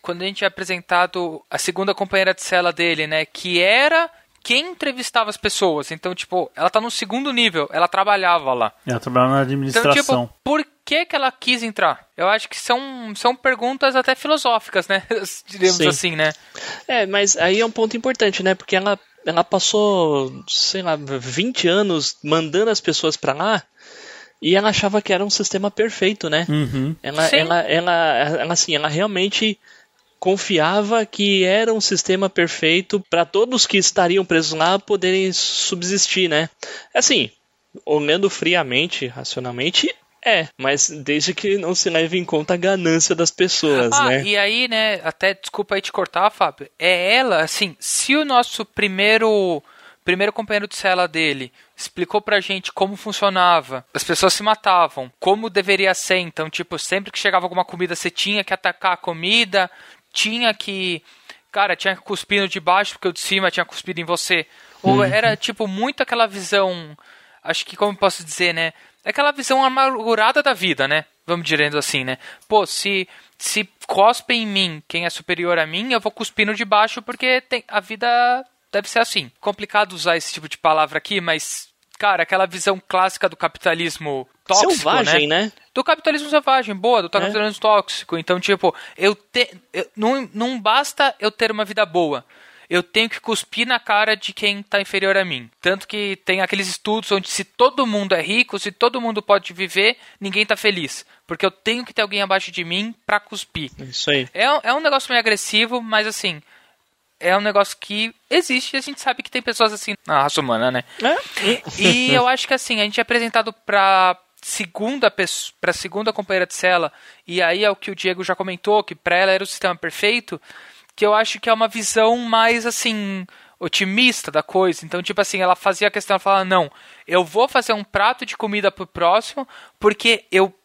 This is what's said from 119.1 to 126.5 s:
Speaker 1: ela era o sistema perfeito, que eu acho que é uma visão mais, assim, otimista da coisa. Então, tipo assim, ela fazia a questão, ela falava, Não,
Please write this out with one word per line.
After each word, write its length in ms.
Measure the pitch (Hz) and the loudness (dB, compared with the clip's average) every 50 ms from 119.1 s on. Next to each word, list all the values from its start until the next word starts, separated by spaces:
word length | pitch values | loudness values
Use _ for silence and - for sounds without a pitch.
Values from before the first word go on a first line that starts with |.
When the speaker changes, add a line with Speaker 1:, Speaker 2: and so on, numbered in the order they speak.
| 175 | 4
Speaker 1:
ela 140 | 180 190 190 | 4 4 4
era 120 | 190 190 196 | 2 0 0
o 40 | |
sistema 280 | 185 - - - 190 175 | -6 -8 -4 -4 -4 -4
perfeito, 640 | 165 - 165 - - - 208 233 240 - - - 147 _ - - - - - - - - _ _ | -4 -8 -10 -6 0 0 0 0 0 -4 -8 -12 -12 _ -18 -20 -20 -20 -20 -20 -20 -20 _ _
que 100 | - 208 | 0 2
eu 80 | 208 208 | 2 4
acho 260 | 214 226 220 - 208 | 2 2 0 -4 -6
que 100 | - 233 | 0 0
é 40 | 226 | 2
uma 140 | 220 226 | 2 2
visão 500 | 220 - 226 214 - - 226 220 220 233 | -2 -2 -4 -6 0 2 4 4 4 4
mais, 480 | 240 240 233 226 226 226 233 233 233 226 | 2 0 0 2 4 4 4 2 0 -2
assim, 600 | 240 226 - - 240 220 214 202 196 196 190 180 - - - - _ _ _ | -4 -4 -2 -2 -2 -2 -2 -4 -6 -6 -8 -8 -12 -16 -20 -20 _ _ _
otimista 720 | - 160 - - 196 190 190 220 254 247 - - - - | -8 -4 -2 -2 -2 0 2 4 4 2 2 0 -8 -2
da 100 | 139 151 | -2 -2
coisa. 440 | 151 - - 185 190 185 160 - - | -2 0 0 2 2 2 0 -2 -8
Então, 160 | 156 - 180 180 | -8 -8 -6 -6
tipo 160 | - - - | -4 0 0
assim, 200 | 202 - - 190 | 0 0 0 0
ela 140 | 185 180 180 | 2 2 2
fazia 320 | - - 202 190 - 208 | 2 2 -2 0 2 0
a 40 | 208 | 0
questão, 240 | - 208 190 - 202 | 0 -2 -2 0 -2
ela 40 | 185 | 0
falava, 260 | - 196 196 196 190 | 2 2 2 2 2
Não, 260 | 185 | 2